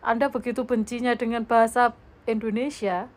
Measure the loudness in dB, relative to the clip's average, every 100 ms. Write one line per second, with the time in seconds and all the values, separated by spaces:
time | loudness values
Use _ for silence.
0 | 0 0 0 -2 -4 -4 0 0 -2 -2
1 | -2 0 -2 -4 2 4 4 4 2 2
2 | -20 -12 -4 -2 -2 -2 -4 -4 -4 -4
3 | -6